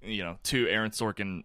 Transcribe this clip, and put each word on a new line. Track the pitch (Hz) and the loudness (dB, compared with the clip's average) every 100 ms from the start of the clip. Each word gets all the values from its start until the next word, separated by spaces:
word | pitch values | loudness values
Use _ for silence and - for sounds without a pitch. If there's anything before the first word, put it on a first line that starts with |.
you | 104 107 | -8 -4
know, | 87 87 | -4 -6
two | - 131 117 | 0 2 4
Aaron | 107 110 | 4 2
Sorkin, | - 113 101 98 87 | 0 -2 -2 -4 -4